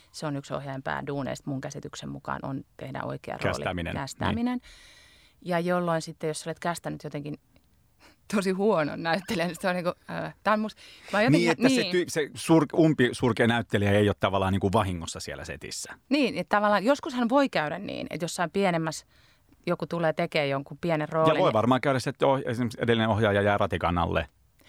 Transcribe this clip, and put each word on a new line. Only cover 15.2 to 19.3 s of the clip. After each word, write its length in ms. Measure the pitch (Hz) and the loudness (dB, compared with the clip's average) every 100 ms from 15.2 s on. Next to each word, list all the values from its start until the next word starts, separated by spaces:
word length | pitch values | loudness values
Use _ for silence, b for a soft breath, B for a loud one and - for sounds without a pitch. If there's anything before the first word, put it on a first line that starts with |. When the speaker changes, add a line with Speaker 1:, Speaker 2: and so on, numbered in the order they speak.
| - 69 78 | -10 -10 -10
Speaker 2:
setissä. 480 | 71 - - - - - | -12 -12 -12 -12 -14 -2
Speaker 1:
Niin, 260 | 294 247 175 | 0 0 -2
että 180 | - 208 | 0 2
tavallaan 260 | 208 202 | 4 2
joskushan 460 | 220 285 330 247 233 | 2 0 -2 -2 2
voi 200 | 277 269 | 2 2
käydä 300 | 165 151 175 | 0 -2 -6
niin, 280 | 208 62 - | -8 -8 -8
että 140 | 156 | -6
jossain 280 | 165 - 170 | -6 -4 -2
pienemmässä 540 | 196 190 165 160 - - b b | 0 2 2 -2 -6 -12 b b